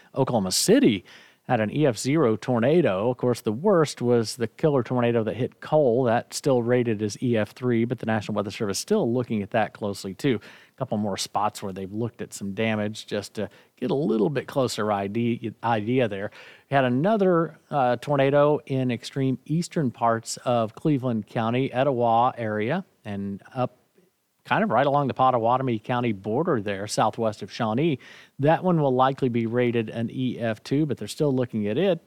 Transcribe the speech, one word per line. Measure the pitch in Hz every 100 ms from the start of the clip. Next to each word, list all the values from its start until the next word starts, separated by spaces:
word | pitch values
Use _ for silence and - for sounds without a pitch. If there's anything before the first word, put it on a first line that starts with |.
| _
Oklahoma | 127 135 123 92
City | - - 254 220 98 - - - _ -
had | 120
an | 107 143
E | 147
F | 107
zero | 127 160 123 107
tornado. | - 120 117 170 135 95 117
Of | 127
course, | 127 117
the | -
worst | 107 202 180 147 -
was | 120 120 110 -
the | 113
killer | - 160 139
tornado | 113 127 120 117
that | 107 98
hit | 123 -
Cole. | - 156 139 117
That | 127 117 -
still | - 147 127
rated | 117 123 120 104
as | 107 -
E | 127 113
F | 104
three, | - 123 117 117
but | 117
the | 113
National | 110 104 107
Weather | 101
Service | - 104 95
still | - 214 131
looking | 123 120 110
at | 95
that | 113 101
closely, | - 104 98 101
too. | 92 143 110 - - - _
A |
couple | - 107
more | 107 95
spots | - 101 107 -
where | 104
they've | 95 95
looked | 104 117 -
at | 101 -
some | 98
damage | 98 113 107 104 107 -
just | 104 98
to | - 95 - _ _
get | 127
a | 139
little | 175 220 180
bit | 139 -
closer | 143 123 - 107
idea, | 101 101 110 120 117 110 -
idea | 113 113 104 127 117
there. | 98 104 - - - _
We | 139
had | 127
another, | 123 180 220 190 170 160 - _
uh, | 147 123 120
tornado | - 143 135 143 147 151 -
in | 131 127
extreme | 117 - 143 131 127 -
eastern | 156 170 175 131
parts | - 117 113 - - 131
of | 120 110 -
Cleveland | 165 143 127 113 104
County, | 127 113 123 135
Etowah | 120 143 120 120 117 127 -
area, | 113 107 110 175 - _ 110
and | 101 98 98 - 131
up | 123 - _ _ _ _ _ _ -
kind | 139
of | 214
right | 117 143
along | 143 139
the |
Pottawatomie | 104 131 123 113 127 135 110
County | - 123 120
border | 101 107 117 180 127
there, | 101 95 104
southwest | - 113 - 113 104
of | 101
Shawnee. | - 113 113 170 131 - - - -
That | 139 165
one | 185 170
will | 143 127
likely | 131 139 131
be | 117 113
rated | 120 123 117 110
an | 117 117
E | - 127 78
F | 113 107
two, | - 139 156
but | 110
they're | 104
still | - 151
looking | 131 123 110 104
at | 117
it. | 190 165